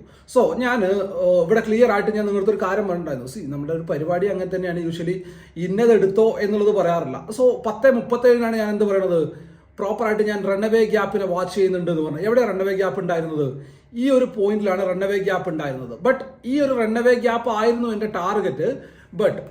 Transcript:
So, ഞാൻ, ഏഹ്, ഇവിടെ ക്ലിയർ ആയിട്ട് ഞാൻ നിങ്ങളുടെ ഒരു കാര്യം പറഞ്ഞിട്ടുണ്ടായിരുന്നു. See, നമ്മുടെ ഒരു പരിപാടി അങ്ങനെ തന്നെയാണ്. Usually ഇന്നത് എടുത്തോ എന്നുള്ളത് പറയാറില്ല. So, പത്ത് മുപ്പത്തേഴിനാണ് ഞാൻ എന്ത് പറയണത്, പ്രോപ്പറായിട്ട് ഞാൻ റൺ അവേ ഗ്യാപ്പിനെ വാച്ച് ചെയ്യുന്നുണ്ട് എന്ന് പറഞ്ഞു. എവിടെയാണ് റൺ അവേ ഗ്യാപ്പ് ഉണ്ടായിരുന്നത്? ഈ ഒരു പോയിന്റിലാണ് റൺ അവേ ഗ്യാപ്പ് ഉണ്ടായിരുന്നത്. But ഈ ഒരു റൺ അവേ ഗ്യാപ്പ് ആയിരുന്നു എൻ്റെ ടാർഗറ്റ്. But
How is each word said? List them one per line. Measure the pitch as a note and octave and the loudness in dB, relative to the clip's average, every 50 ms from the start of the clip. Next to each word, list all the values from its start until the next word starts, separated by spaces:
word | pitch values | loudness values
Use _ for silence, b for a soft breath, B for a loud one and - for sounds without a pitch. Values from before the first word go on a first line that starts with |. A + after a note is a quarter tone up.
| b b b b b - | b b b b b 0
So, | - B3 G3 D#3 F3 A3+ | 2 2 2 2 0 -2
ഞാൻ, | B3+ B3 B3+ A3+ F#3 F#3 | -2 0 0 0 0 0
ഏഹ്, | G3+ G3 - G#3 - F3 F#3 F3+ F3+ F3 E3 | 0 0 -2 -4 -4 0 2 4 4 4 4
ഇവിടെ | E3+ A3 A3+ A3 A3 | 4 2 2 2 2
ക്ലിയർ | G#3+ A#3 B3 G#3+ G3+ | 4 4 4 4 4
ആയിട്ട് | G#3 - G#3+ G#3+ | 2 0 0 0
ഞാൻ | G#3+ G#3 G3+ | 0 -2 0
നിങ്ങളുടെ | G3+ G3+ F#3+ G#3+ G#3 | -2 0 2 0 0
ഒരു | G#3 G3+ | 0 -2
കാര്യം | F#3 F#3+ G#3+ G3+ F#3 | -2 0 -2 -2 -2
പറഞ്ഞിട്ടുണ്ടായിരുന്നു. | F3 F3 D#3+ D3+ C3+ B2 B2 B2+ - | -4 -4 -4 -6 -8 -8 -8 -12 -12
See, | G#3+ D#3 C3+ | -12 -10 -8
നമ്മുടെ | C#3+ C#3+ C#3+ - B2 | -8 -8 -6 -6 -6
ഒരു | - E3 F#3+ | -6 -4 -6
പരിപാടി | D#3+ D3 D#3 F3 F3 F3+ G3 G3+ | -4 -4 -2 -2 -2 0 0 -2
അങ്ങനെ | F#3 F#3 F#3 F3 F#3 | -2 -4 -4 -4 -4
തന്നെയാണ്. | F3+ F#3 F3 E3+ E3+ E3 E3 | -4 -4 -4 -4 -4 -4 -4
Usually | E3 E3+ E3 F3 F#3+ F#3 B B B B B B B E3 F3 | -6 -4 -4 -4 -6 -6 B B B B B B B -6 -4
ഇന്നത് | F3+ F#3+ A3 A#3+ A#3 A3 | -2 0 2 4 6 6
എടുത്തോ | F#3+ G3 F#3+ - A3 A3 A3+ - - G#3 | 6 4 4 4 4 4 4 2 0 -2
എന്നുള്ളത് | G3 G#3+ G#3 G3+ G#3+ F#3+ G3 | -2 0 2 2 2 2 2
പറയാറില്ല. | E3 E3+ E3+ E3+ - B2+ B2+ - - A3 A3+ B3+ | 2 2 0 0 -2 -6 -8 -10 -10 -8 -2 2
So, | B3+ B3 G#3 - - | 2 2 2 2 -2
പത്ത് | G#3+ G#3 - C#4 C4+ A#3+ A3+ | -6 -2 4 4 4 4 4
മുപ്പത്തേഴിനാണ് | - - A#3+ A#3+ B3+ B3 A#3+ A#3 A#3 A3+ A3+ A3 | 0 -2 -2 4 4 4 4 4 2 0 -2 -2
ഞാൻ | G#3+ G#3+ G#3 | -2 -2 0
എന്ത് | G3+ G#3 G3+ | 0 0 2
പറയണത്, | G3 F#3+ F#3 F3+ F3 D#3+ D3 D3+ B B B B B B B B _ - | 2 2 2 2 2 0 0 -2 B B B B B B B B _ -6
പ്രോപ്പറായിട്ട് | G3+ G3+ - - A3+ G#3+ G#3+ G#3 G#3 G#3 | -4 -4 -2 -2 -2 0 0 0 0 0
ഞാൻ | G#3 G3 F#3+ G3 | -2 -2 -2 -2
റൺ | G3 G3 A3 G#3+ | 0 0 0 2
അവേ | A3+ A3+ G#3+ F3+ G#3 | 2 2 4 2 2
ഗ്യാപ്പിനെ | G3+ G3 G3 G#3+ G3 G3 F3+ E3+ | 0 0 0 -2 -2 -2 -2 -2
വാച്ച് | F3+ F#3 F3+ - | -2 -2 -2 0
ചെയ്യുന്നുണ്ട് | G#3 F#3+ F3+ F#3 F3+ E3+ F3 E3 | 0 2 2 2 -2 -2 -2 -2
എന്ന് | D#3 D#3 | -2 -2
പറഞ്ഞു. | D#3 C#3+ D#3+ F#3+ A3 | -4 -4 -4 -2 2
എവിടെയാണ് | A#3+ B3+ A#3 G#3 F#3 | 4 4 2 2 0
റൺ | F#3+ F#3+ | -2 -2
അവേ | G3 F#3+ F#3+ | -2 0 0
ഗ്യാപ്പ് | F#3+ F3+ F3+ G3 F3+ | -2 -2 -2 -4 -2
ഉണ്ടായിരുന്നത്? | F3 E3+ E3 E3 D#3+ D#3 D3+ C#3 B2+ C3 B B B B B B B A#3+ A#3 | -2 -2 -2 -2 -2 -2 -2 -2 -4 -4 B B B B B B B -6 -2
ഈ | B3+ C#4 C4 B3+ | 0 2 4 4
ഒരു | B3+ - - G#3+ | 2 0 0 0
പോയിന്റിലാണ് | G3 G#3 G#3+ G#3 G#3 F#3+ F#3 F#3+ G3 F#3 | 0 0 0 0 0 0 0 0 0 -2
റൺ | F3+ F#3 G3 G3 | -2 -2 -2 -2
അവേ | G3+ F#3+ F#3 F#3+ | -2 0 0 0
ഗ്യാപ്പ് | F#3 F3+ - F3+ D#3+ | -2 -2 -2 -4 -4
ഉണ്ടായിരുന്നത്. | D#3 D3 C#3 B2+ B2+ B2+ A#2 A2+ - F#3 | -4 -4 -6 -6 -8 -10 -12 -10 -2 0
But | B3+ B3+ - - - - - - A#3+ | 0 0 0 -4 -12 -18 -12 -6 -2
ഈ | C4+ D4 C#4+ | 0 0 2
ഒരു | C4+ B3+ A#3+ A3 | 2 2 0 0
റൺ | A3 A3+ A#3+ | 0 0 2
അവേ | A#3 B3 A#3+ A#3 A#3 | 4 4 4 4 2
ഗ്യാപ്പ് | A#3 A3+ A#3 - A#3+ G#3+ G#3+ | 0 0 0 -2 -2 -2 2
ആയിരുന്നു | A3 A#3+ A#3 A#3 A#3+ A#3 G#3+ | 2 2 2 2 -2 -4 -2
എൻ്റെ | G#3 G#3+ G#3 A3 F3+ | -4 -4 -4 -4 -2
ടാർഗറ്റ്. | F3 F#3+ G#3+ G#3 F#3 E3+ C3+ C#3+ E3+ A#3 C#4 B B B B B B B F#3 D#3+ | -2 0 0 0 0 -2 -2 -2 -2 -4 -4 B B B B B B B -4 0
But | - - - - - - | 0 0 0 -2 -8 -6